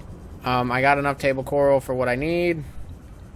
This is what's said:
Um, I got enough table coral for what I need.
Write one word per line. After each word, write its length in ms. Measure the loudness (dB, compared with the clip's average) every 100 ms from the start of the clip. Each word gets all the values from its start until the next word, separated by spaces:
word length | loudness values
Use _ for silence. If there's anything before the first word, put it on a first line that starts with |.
| -16 -16 -16 -8 -2
Um, 260 | 0 0
I 100 | 2
got 160 | 4 4
enough 200 | 2 0
table 260 | 0 0
coral 380 | 0 2 4 4
for 120 | 2
what 140 | -2 0
I 80 | 0
need. 480 | 0 0 0 0 -4 -10 -12 -14 -16 -18 -16